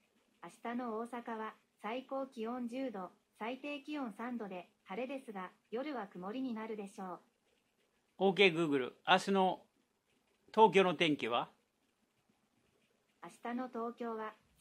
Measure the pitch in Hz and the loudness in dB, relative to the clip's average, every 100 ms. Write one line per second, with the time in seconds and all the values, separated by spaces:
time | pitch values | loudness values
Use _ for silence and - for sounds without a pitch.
0 | _ _ _ _ 175 - 233 240 247 214 | _ _ _ _ -20 -12 -8 -6 -4 -4
1 | 233 240 233 220 220 - _ _ 208 247 | -6 -8 -8 -8 -8 -10 _ _ -6 -6
2 | 262 269 262 254 220 247 240 247 269 196 | -6 -6 -6 -6 -6 -6 -6 -4 -6 -6
3 | 180 - _ _ 214 262 294 285 277 302 | -10 -14 _ _ -8 -8 -8 -10 -8 -6
4 | 254 196 233 240 202 180 - _ - 190 | -6 -6 -8 -6 -8 -10 -12 _ -10 -8
5 | 254 277 254 196 180 - _ 226 294 254 | -6 -8 -10 -10 -10 -12 _ -8 -6 -6
6 | 196 180 185 247 262 220 220 214 196 - | -8 -10 -8 -6 -4 -4 -6 -8 -10 -10
7 | 185 175 - _ _ _ _ _ _ _ | -10 -10 -14 _ _ _ _ _ _ _
8 | _ - 196 180 196 160 165 143 123 - | _ 2 4 8 6 6 2 2 0 -4
9 | - 185 196 196 190 - - _ _ _ | 4 4 6 2 2 0 -10 _ _ _
10 | _ _ _ _ _ - 214 185 185 151 | _ _ _ _ _ 8 8 10 6 4
11 | 170 143 113 120 156 - _ _ _ _ | 2 2 0 0 -2 -8 _ _ _ _
12 | _ _ _ _ _ _ _ _ _ _ | _ _ _ _ _ _ _ _ _ _
13 | _ _ 175 - 233 240 254 233 233 233 | _ _ -18 -10 -6 -4 -4 -4 -6 -6
14 | 233 220 220 - _ _ | -6 -6 -8 -12 _ _